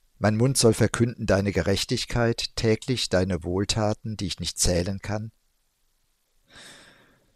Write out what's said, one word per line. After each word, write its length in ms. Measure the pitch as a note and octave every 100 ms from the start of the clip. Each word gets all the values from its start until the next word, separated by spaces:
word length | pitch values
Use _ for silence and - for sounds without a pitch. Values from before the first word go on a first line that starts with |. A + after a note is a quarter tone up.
| _ -
„Mein 180 | G2+ A2
Mund 200 | C3 C3
soll 160 | A#2
verkünden 520 | G#2+ A2 - A#2 - G#2+
deine 260 | G2 G2+
Gerechtigkeit, 1040 | F#2 F2+ G2 - B2 - A#2+ A#2 A2+ - -
täglich 540 | A2 A2 - B2 -
deine 340 | F2+ F#2+ F2
Wohltaten, 720 | D#2+ F#2 G2+ A2+ G#2 G#2+ A2 G#2
die 120 | F#2
ich 120 | -
nicht 180 | E2+ -
zählen 420 | - F2 F2+ G2
kann.“ 340 | - G#2+ A2 - _ _ _ _ _ _ _ _ _ _ _ - - - - _ _ _ _